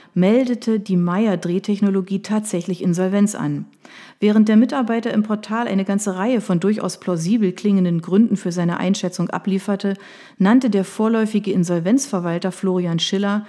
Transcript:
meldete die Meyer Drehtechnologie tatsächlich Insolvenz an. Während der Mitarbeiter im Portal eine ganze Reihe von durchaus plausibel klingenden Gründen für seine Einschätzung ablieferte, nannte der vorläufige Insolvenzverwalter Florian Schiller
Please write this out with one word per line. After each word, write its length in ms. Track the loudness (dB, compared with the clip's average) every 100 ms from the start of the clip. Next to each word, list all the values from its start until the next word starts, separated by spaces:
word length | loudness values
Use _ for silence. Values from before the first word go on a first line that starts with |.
| -6
meldete 640 | 2 4 4 2 -2 -2 -2
die 180 | 0 0
Meyer 400 | 2 2 0 0
Drehtechnologie 840 | -2 -4 -2 0 0 0 -2 -6
tatsächlich 580 | -2 -4 -2 -4 -4 -4
Insolvenz 540 | -2 0 0 2 0
an. 320 | 0 -4 -4 -8 _ -20 -20 -20 _
Während 280 | 2 4 6
der 80 | 6
Mitarbeiter 560 | 4 0 -2 -2 -2
im 120 | -4
Portal 420 | -2 -6 -4 -4 -2
eine 180 | -2
ganze 300 | 0 -2 -2
Reihe 260 | -2 0 0
von 200 | 0 0
durchaus 400 | 2 0 -4 -6
plausibel 500 | -4 -2 0 0 0
klingenden 520 | 0 0 2 2 0
Gründen 340 | 2 4 4 2
für 160 | -2
seine 260 | -2 -2 0
Einschätzung 520 | 0 0 -2 -2 -4
ablieferte, 640 | -2 -2 -2 -2 -4 -4 -6 -12 -20 -20 0
nannte 320 | 4 4 4
der 140 | 0
vorläufige 640 | -2 -2 0 0 0 -2 0
Insolvenzverwalter 1040 | 0 0 0 2 0 0 -4 -2 -4 -4
Florian 480 | -2 -2 0 0 -2
Schiller 460 | -2 -2 0 -2